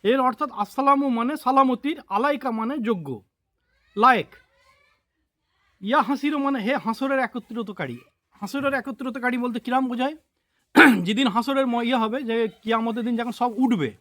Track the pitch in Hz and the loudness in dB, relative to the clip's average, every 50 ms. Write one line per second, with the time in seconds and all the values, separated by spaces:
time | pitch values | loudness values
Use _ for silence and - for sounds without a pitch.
0 | - 196 247 269 254 247 247 - 302 254 - - 208 - - - 269 277 277 277 | 2 2 2 4 2 0 0 -2 -6 -8 -4 -6 -8 -6 -4 0 4 4 4 4
1 | 285 277 240 226 233 247 311 294 - - 262 269 269 262 254 240 - 285 320 302 | 2 0 0 0 0 -2 -4 -4 -2 2 4 4 6 4 4 0 -2 -6 -6 -6
2 | - _ 196 202 247 294 294 277 262 269 226 220 220 233 277 311 220 220 226 180 | -8 _ -2 0 0 0 0 0 -2 -4 -4 -4 -4 -4 -4 -4 -2 -2 -2 -2
3 | 156 139 127 104 _ _ _ _ _ _ _ _ _ _ _ _ _ _ _ 202 | -4 -8 -10 -10 _ _ _ _ _ _ _ _ _ _ _ _ _ _ _ 4
4 | 220 254 254 208 - - - - _ _ _ _ _ _ _ _ _ _ _ _ | 6 6 6 4 0 -6 -14 -20 _ _ _ _ _ _ _ _ _ _ _ _
5 | _ _ _ _ _ _ _ _ _ _ _ _ _ _ _ _ 185 202 247 302 | _ _ _ _ _ _ _ _ _ _ _ _ _ _ _ _ -4 0 2 2
6 | 240 190 285 240 - 294 311 285 277 277 277 254 196 214 277 247 - 226 220 - | 2 2 -2 -2 -2 -2 -2 0 -2 -2 -2 -2 -2 -2 -2 -2 -2 -4 -4 -2
7 | 262 269 277 269 254 226 - 247 - _ 226 233 226 196 202 - 170 131 120 120 | -2 -2 0 0 -2 -2 -4 -10 -12 _ -10 -8 -8 -8 -8 -8 -8 -8 -8 -12
8 | - _ _ _ _ _ _ _ 202 190 - 277 269 277 269 262 - 277 247 _ | -14 _ _ _ _ _ _ _ -14 -8 -6 -4 -2 -2 -2 -2 -4 -6 -10 _
9 | 262 262 226 269 240 247 247 247 240 247 220 247 - - 240 262 269 254 247 233 | -8 -8 -8 -4 -4 -2 -2 -2 -4 -4 -4 -6 -6 -2 -2 0 0 -2 -2 -2
10 | 254 277 311 311 _ _ _ _ _ _ _ _ _ _ _ - 320 285 233 190 | -2 -4 -4 -8 _ _ _ _ _ _ _ _ _ _ _ 8 8 8 6 4
11 | 175 175 220 220 269 240 180 233 233 269 277 269 269 247 240 240 233 233 262 240 | 0 -2 0 0 0 0 0 0 -2 0 0 0 0 0 0 -2 0 0 0 0
12 | 220 220 220 277 294 226 226 233 226 220 226 _ _ 220 226 226 226 233 220 240 | 0 -2 -2 -4 -4 -2 -2 -2 -2 -2 -4 _ _ -2 -2 0 0 -2 -2 -2
13 | 226 240 240 226 240 247 220 - 247 247 220 196 254 254 233 190 147 117 101 _ | -2 -2 -2 -2 -4 -6 -4 -2 -2 -2 0 0 2 2 2 2 0 -4 -4 _